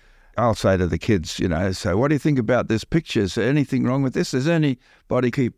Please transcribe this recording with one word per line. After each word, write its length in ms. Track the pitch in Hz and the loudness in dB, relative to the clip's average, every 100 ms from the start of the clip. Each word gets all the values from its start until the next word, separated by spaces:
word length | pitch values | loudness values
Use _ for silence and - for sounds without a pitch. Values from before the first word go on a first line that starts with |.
| _ _ _ - | _ _ _ -2
I'll 180 | 117 | 0
say 220 | 104 104 95 | 2 2 2
to 100 | 87 | 0
the 100 | 85 | -2
kids, 400 | - 98 78 - | 0 0 0 -4
you 100 | 92 | -2
know, 240 | 80 95 | 0 -2
"So 260 | 90 92 98 | -2 -2 0
what 100 | 143 | 2
do 60 | |
you 40 | 147 | 0
think 200 | 160 131 | 0 0
about 300 | 107 120 98 | 0 0 0
this 140 | 110 | -2
picture? 380 | - 165 - 113 | 0 -4 -2 -2
Is 140 | 98 | 0
there 140 | 110 110 | 0 0
anything 340 | 147 131 127 | 2 0 0
wrong 200 | 123 135 | 0 0
with 100 | 135 | 0
this? 180 | - 175 | -2 -2
Does 160 | 131 151 | -2 0
anybody 840 | 165 147 123 _ _ - 123 123 | 2 0 -2 _ _ -4 0 0
keep 220 | 139 117 | 0 -2